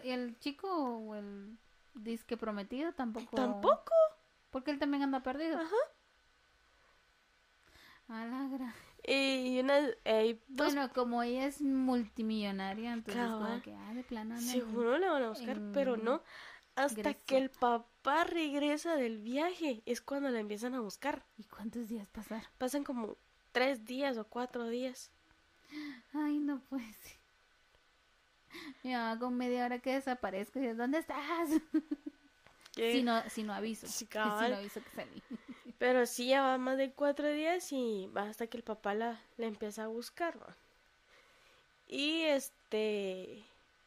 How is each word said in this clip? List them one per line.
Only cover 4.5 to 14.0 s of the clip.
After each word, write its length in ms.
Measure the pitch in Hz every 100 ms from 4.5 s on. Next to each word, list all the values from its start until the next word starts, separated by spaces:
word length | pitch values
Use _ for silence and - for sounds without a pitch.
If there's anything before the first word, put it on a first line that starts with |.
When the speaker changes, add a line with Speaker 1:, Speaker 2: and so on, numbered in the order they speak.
Speaker 1:
Porque 200 | 262 262
él 80 | 285
también 240 | 285 285
anda 180 | 277 269
perdido. 360 | 254 262 320 339
Speaker 2:
Ajá. 160 | 320 415 605 - _ _ _ _ _ _ _ _ _ _ _ _ _ _ _ _ _ - - - -
Speaker 1:
A 160 | 226 233
la 220 | 254 277
gran. 260 | 262 254 220 - - -
Speaker 2:
Y 540 | 269 269 262 254 254
una, 200 | 262 285 285 - -
eh, 340 | 220 220 226 -
dos 260 | 262 302
Speaker 1:
Bueno, 180 | 285 262
como 300 | 262 247 240
ella 220 | 240 254 269
es 160 | 277
multimillonaria, 1300 | 285 269 262 247 214 - 220 220 202 196 190 202 233
entonces 400 | 233 220 240 233
como 40 | 220
Speaker 2:
Cabal. 240 | 214 240
Speaker 1:
que, 120 | 214
ah, 200 | 208 202
de 100 | 240